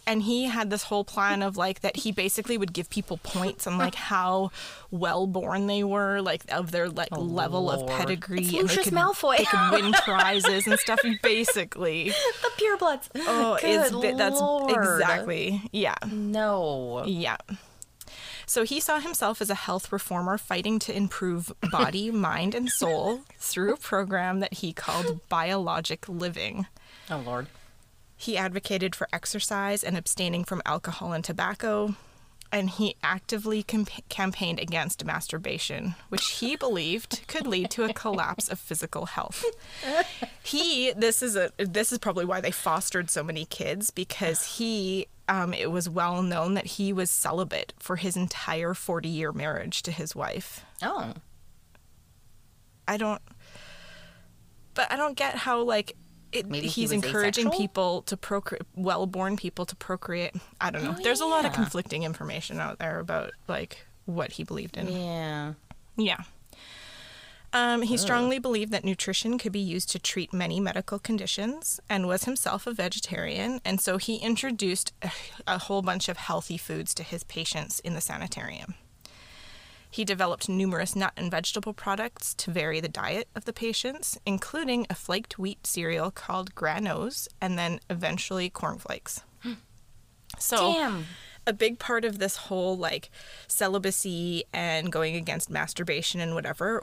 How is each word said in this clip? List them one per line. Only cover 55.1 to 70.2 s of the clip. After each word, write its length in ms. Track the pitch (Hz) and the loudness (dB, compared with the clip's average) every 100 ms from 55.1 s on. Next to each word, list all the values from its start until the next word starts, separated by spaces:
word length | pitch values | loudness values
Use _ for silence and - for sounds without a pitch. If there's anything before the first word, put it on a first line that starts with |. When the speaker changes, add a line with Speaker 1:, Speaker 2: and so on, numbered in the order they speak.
| 262 | 2
Speaker 1:
get 200 | 277 254 | 0 0
how, 260 | 262 240 | 2 2
like, 340 | 240 214 202 - - - - | 4 2 0 -8 -18 -20 -8
it, 180 | 240 98 | -4 -2
Speaker 2:
Maybe 180 | 143 156 | -2 -2
he 140 | 190 | 0
Speaker 1:
he's 100 | 220 | 2
Speaker 2:
was 100 | 214 | 2
Speaker 1:
encouraging 440 | - 208 202 202 226 | 2 2 2 4 4
Speaker 2:
asexual? 140 | 190 | 4
Speaker 1:
people 400 | 202 - 180 180 | 0 2 2 2
to 140 | - 196 | -2 -6
procre-, 440 | - 202 - - - - | -2 -2 -2 -8 -8 -4
well-born 640 | 185 175 185 185 190 202 | 0 2 0 0 -2 -2
people 280 | 180 - 175 | -4 -6 -6
to 100 | - | -6
procreate. 580 | - 180 - 175 175 180 - - | -6 -6 -4 -4 -4 -6 -10 -4
I 120 | 180 | -4
don't 120 | - | -2
know. 120 | 277 339 | -4 0
Speaker 2:
Oh, 60 | |
Speaker 1:
There's 160 | 466 440 | 2 2
a 40 | 320 | 4
lot 200 | 320 294 | 4 4
of 60 | |
Speaker 2:
yeah. 40 | - | 2
Speaker 1:
conflicting 480 | 220 175 - 151 | 0 0 -4 -2
information 560 | 160 165 151 151 - 160 | -4 -4 -6 -6 -6 -4
out 200 | 156 - | -4 -4
there 200 | 165 165 | -6 -4
about, 320 | 170 160 - - - | -2 -2 -4 -8 -6
like, 380 | 160 - - - - - | -6 -6 -12 -20 -14 -6
what 260 | 165 139 | -4 -4
he 100 | - | -6
believed 340 | 160 151 165 - | -8 -8 -8 -6
in. 100 | 180 | -4
Speaker 2:
Yeah. 600 | 185 175 165 160 151 147 151 - - - - | -4 -4 -4 -4 -4 -6 -8 -14 -20 -10 -2
Speaker 1:
Yeah. 240 | 214 - 180 - - - - - - - - - - - - | 0 0 -6 -18 -20 -20 -20 -18 -18 -18 -18 -18 -20 -20 0
Um, 280 | 247 240 240 | 2 4 4
he 140 | 233 247 | 4 2
Speaker 2:
Ugh. 40 | |
Speaker 1:
strongly 400 | - 240 247 262 | 4 4 4 2
believed 320 | 247 226 214 | 2 0 0
that 140 | 202 190 | 0 0
nutrition 520 | 185 - 185 226 240 | 0 0 0 0 0
could 140 | 226 | 0
be 80 | 202 | -2
used 320 | 190 170 - | -2 -2 -2
to 80 | 180 | -2
treat 320 | - - | -2 -2